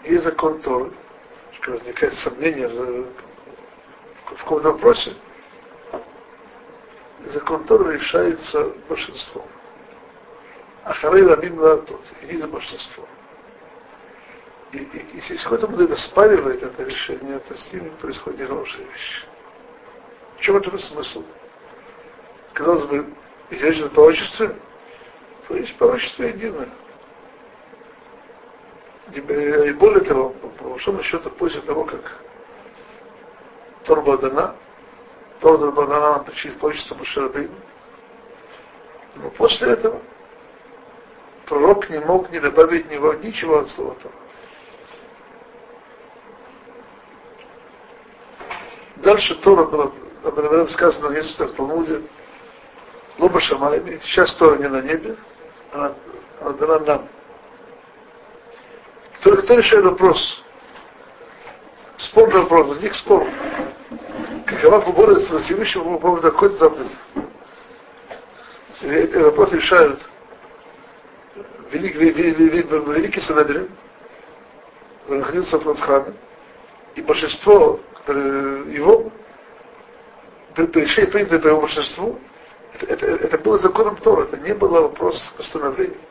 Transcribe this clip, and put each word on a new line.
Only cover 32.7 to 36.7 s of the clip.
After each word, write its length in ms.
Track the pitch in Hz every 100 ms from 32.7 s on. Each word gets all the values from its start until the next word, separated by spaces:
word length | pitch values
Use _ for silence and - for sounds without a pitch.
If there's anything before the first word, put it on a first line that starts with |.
| - - - - - - - - - - -
Тора 160 | - 156
была 160 | 143 131
дана, 380 | 135 139 185 - - - - - - - - -
Тора 320 | 160 156 147
была 160 | 143 143
дана 120 | 147
нам 260 | 151 147 -
через 200 | - 147 -
пророчество 360 | 151